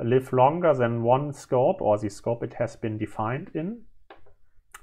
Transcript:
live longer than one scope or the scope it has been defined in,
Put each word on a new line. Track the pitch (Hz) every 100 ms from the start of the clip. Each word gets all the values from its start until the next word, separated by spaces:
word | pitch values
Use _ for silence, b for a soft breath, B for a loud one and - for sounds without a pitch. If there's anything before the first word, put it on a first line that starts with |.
live | 117 127 131
longer | 127 127 165 175
than | 139 120 117
one | 117 127 147
scope | 139 - 131 139 190
or | - 104
the | 107
scope | - - 117
it | 120
has | - 117 -
been | 117 107
defined | 110 - 110 131 190
in, | 160 170 233 - - - - - - - - _ -